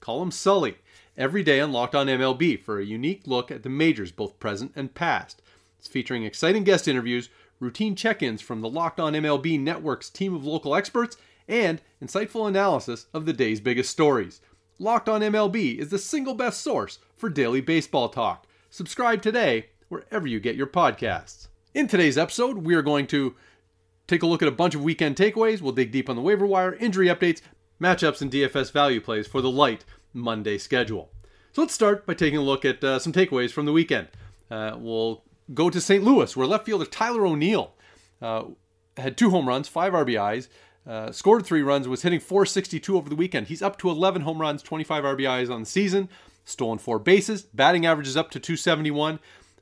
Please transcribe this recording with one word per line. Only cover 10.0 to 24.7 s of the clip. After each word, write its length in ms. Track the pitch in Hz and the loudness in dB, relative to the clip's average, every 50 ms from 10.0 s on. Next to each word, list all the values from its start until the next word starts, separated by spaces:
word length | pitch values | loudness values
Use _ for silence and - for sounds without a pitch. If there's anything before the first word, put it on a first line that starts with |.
| - - | -8 -12
team 240 | - - 190 196 180 | -8 -6 -4 -4 -4
of 100 | 156 135 | -4 -6
local 300 | 151 156 156 - 143 147 | -6 -6 -4 -2 -2 0
experts, 420 | 190 196 - - 240 240 233 - - _ _ _ _ _ - | -2 -2 -2 -2 -2 -2 -2 -6 -12 _ _ _ _ _ -4
and 320 | 214 240 220 170 160 160 - _ _ _ 143 | -2 0 0 0 0 -4 -8 _ _ _ -12
insightful 420 | - - 196 220 208 - 226 214 | -8 -6 -4 -4 -4 -4 -4 -2
analysis 600 | 208 190 196 202 196 160 127 - - 117 117 - _ - | 0 0 2 2 2 2 0 -2 -4 -8 -10 -12 _ -10
of 100 | 160 156 | -6 -4
the 80 | 165 143 | -4 0
day's 260 | 120 123 113 110 104 | 0 0 0 0 0
biggest 300 | 101 127 123 123 123 - | -2 0 0 0 0 -2
stories. 540 | - - 156 147 135 117 95 87 - - _ _ _ _ _ _ _ - | 0 2 4 4 4 2 0 -4 -8 -16 _ _ _ _ _ _ _ -6
Locked 300 | 180 220 240 226 - 220 | -2 0 0 2 2 0
On 140 | 220 214 214 | 0 2 2
M 120 | 208 208 | 2 2
L 140 | 214 214 196 | 2 2 2
B 300 | 185 226 190 127 113 - | 2 0 0 0 -2 -4
is 100 | 147 147 | -4 -4
the 100 | 190 196 | -4 -6
single 360 | - - - 294 262 269 247 | -4 -4 -4 -4 -4 -4 -4
best 260 | 214 254 233 - - | -2 -2 -4 -4 -4
source 380 | - 311 240 131 101 - - - _ _ _ | -4 -2 -2 -2 -4 -6 -10 -16 _ _ _
for 140 | - - 220 | -8 -6 -4
daily 320 | 147 143 127 117 123 135 123 | 0 0 2 2 2 0 0
baseball 480 | 160 165 160 156 - - 139 120 113 | 0 0 0 0 0 0 0 0 0
talk. 360 | - 127 113 95 87 - _ _ _ _ _ _ | -2 -2 -2 -2 -2 -4 _ _ _ _ _ _
Subscribe 540 | - - 180 - - - 247 233 226 - - | -14 -12 -12 -8 -4 -2 0 2 2 2 0
today 460 | 214 208 240 220 147 117 113 - - _ _ _ _ | 0 0 2 2 2 2 0 -2 -6 _ _ _ _
wherever 380 | 175 - - - 220 214 165 | -14 -14 -10 -6 -6 -4 -4
you 140 | 135 113 107 | -2 -4 -2
get 160 | 101 120 110 | -2 -4 -2
your 100 | 120 139 | -2 -4
podcasts. 840 | 131 - 180 165 131 110 - 123 107 90 82 - - - - - - - _ _ _ - | -2 0 2 2 2 2 0 -2 -4 -4 -4 -6 -12 -18 -20 -20 -20 -20 _ _ _ -4
In 140 | 277 294 214 | -2 0 2
today's 300 | 214 185 170 147 120 147 | 4 4 4 4 4 2
episode, 400 | 165 - - - 240 262 254 202 | 0 0 0 -2 -2 -2 -2 -2
we 160 | 160 165 175 | 0 2 2
are 80 | 160 139 | 2 4
going 240 | 147 147 143 139 | 2 2 0 0
to 280 | - 151 143 135 127 - - _ _ _ _ _ _ _ _ _ _ _ _ _ | 0 0 0 0 -2 -4 -8 _ _ _ _ _ _ _ _ _ _ _ _ _
take 160 | - 175 165 170 | -2 0 0 2
a 40 | |
look 160 | 165 170 156 175 | 2 0 2 2
at 60 | 147 | 0
a 40 | 123 | 2
bunch 220 | - 175 185 | 2 2 0